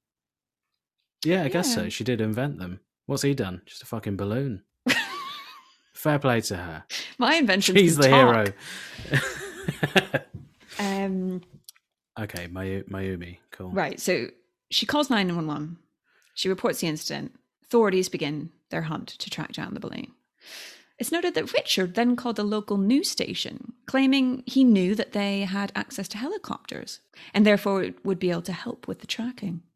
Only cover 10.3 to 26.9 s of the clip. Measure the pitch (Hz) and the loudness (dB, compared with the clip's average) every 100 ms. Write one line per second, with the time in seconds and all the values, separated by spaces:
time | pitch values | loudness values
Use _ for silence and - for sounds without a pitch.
10.3 | - - _ - - 202 196 196 190 185 | -14 -20 _ -12 -4 -2 -2 -2 -2 -2
11.3 | 185 - - - - _ _ _ - 107 | -6 -10 -20 -20 -20 _ _ _ -10 -8
12.3 | 87 87 90 95 98 - 95 95 92 90 | -8 -8 -8 -6 -6 -6 -6 -6 -6 -10
13.3 | 90 _ - 92 196 151 - - 170 - | -16 _ -16 -6 -4 -4 -4 -2 -2 -4
14.3 | - _ _ _ - 220 294 294 226 185 | -10 _ _ _ -2 0 0 2 2 2
15.3 | 170 156 147 156 170 _ _ _ _ _ | 0 -4 -6 -8 -12 _ _ _ _ _
16.3 | - 190 190 233 151 170 151 - 143 143 | -4 -2 0 -2 0 -2 -4 -6 -8 -8
17.3 | - _ _ _ 233 214 185 180 156 147 | -14 _ _ _ 4 4 4 0 -2 -4
18.3 | 151 160 - _ 165 160 156 - - - | -4 -8 -14 _ -6 -4 -6 -8 -12 -10
19.3 | - - - - - - - - _ _ | -8 -8 -8 -8 -8 -8 -10 -12 _ _
20.3 | _ - - - - _ - 240 330 349 | _ -20 -18 -18 -20 _ -8 -2 0 0
21.3 | 349 - - - - 185 180 240 247 247 | -2 0 -2 0 0 2 2 2 2 -2
22.3 | 220 208 214 208 202 196 269 392 - - | -2 -2 -2 0 2 4 4 2 -2 -4
23.3 | - - - - - - 269 269 277 254 | -4 -6 -8 -14 -18 -2 4 6 6 4
24.3 | 247 - 262 262 202 180 208 - 208 202 | 0 0 6 8 8 6 2 -2 -2 0
25.3 | 196 196 196 202 - 208 - 196 208 269 | 0 -2 -2 -4 -4 -6 -8 -8 -6 -6
26.3 | 415 - - - - - | -6 -8 -10 -10 -12 -12